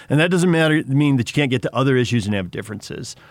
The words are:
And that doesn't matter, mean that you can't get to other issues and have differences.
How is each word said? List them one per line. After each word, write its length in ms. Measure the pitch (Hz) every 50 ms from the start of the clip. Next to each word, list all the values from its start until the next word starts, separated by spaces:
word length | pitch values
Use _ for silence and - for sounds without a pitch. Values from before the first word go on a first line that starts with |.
| - -
And 100 | 151 147
that 100 | 160 180
doesn't 200 | 180 180 170 185
matter, 320 | 170 165 160 156 156 160 131
mean 320 | 120 135 139 147 147 139
that 140 | 127 117 -
you 40 | -
can't 160 | 156 147 135
get 120 | 123 123 -
to 120 | - -
other 220 | 117 131 139 135
issues 300 | 127 123 101 120 120 95
and 80 | 104 104
have 160 | 101 95 87
differences. 680 | - 107 107 - 107 101 - - - - 131 - - - - -